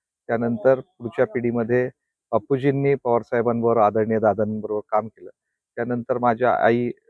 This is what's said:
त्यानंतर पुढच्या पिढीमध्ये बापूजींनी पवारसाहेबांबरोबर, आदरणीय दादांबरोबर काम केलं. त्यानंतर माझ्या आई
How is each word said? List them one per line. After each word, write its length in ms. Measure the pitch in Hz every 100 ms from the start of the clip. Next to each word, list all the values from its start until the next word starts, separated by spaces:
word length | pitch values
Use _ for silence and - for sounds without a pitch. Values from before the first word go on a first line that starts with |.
| _ _ -
त्यानंतर 520 | 117 117 113 131 131
पुढच्या 480 | - _ 117 - 123
पिढीमध्ये 640 | 123 120 120 113 123 127 - _ _ _
बापूजींनी 640 | 113 - 139 139 139 139 139
पवारसाहेबांबरोबर, 840 | 123 117 110 120 117 117 117 117
आदरणीय 420 | 104 107 110 110
दादांबरोबर 600 | 107 98 107 107 104 107 -
काम 180 | 107 110
केलं. 220 | - 95 _ _ _ _ -
त्यानंतर 420 | 120 123 117 123
माझ्या 380 | 123 113 123 101
आई 360 | 110 120 120 - _